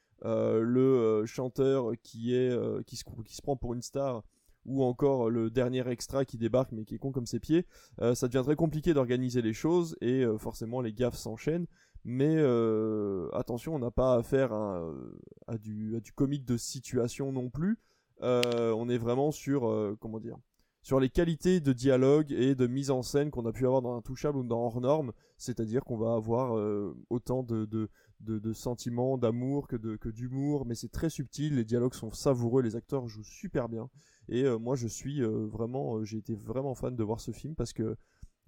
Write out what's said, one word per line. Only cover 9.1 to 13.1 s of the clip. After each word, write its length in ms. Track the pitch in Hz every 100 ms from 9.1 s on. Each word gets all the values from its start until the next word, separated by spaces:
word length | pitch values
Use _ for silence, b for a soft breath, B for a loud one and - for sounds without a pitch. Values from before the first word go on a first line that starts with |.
| 123 127 123
les 120 | 110
choses 420 | 113 156 175 170 -
et, 240 | 117 131
euh, 120 | 120 107
forcément 440 | 117 - 113 127
les 120 | 117
gaffes 220 | 107 123 -
s'enchaînent. 500 | 113 110 - 170 170 b b b
Mais, 300 | 113 123 147 160
euh, 920 | 143 120 113 110 110 107 104